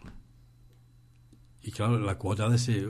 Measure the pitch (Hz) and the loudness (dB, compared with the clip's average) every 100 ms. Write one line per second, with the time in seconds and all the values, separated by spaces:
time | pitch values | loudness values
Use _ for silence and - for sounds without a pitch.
0 | - - - - - - - - - - | -18 -20 -20 -20 -20 -20 -20 -20 -20 -20
1 | - - - - - - - - 107 117 | -20 -20 -20 -20 -20 -16 -12 -2 0 2
2 | 101 95 92 101 107 120 123 107 | 0 -2 -2 0 4 2 2 0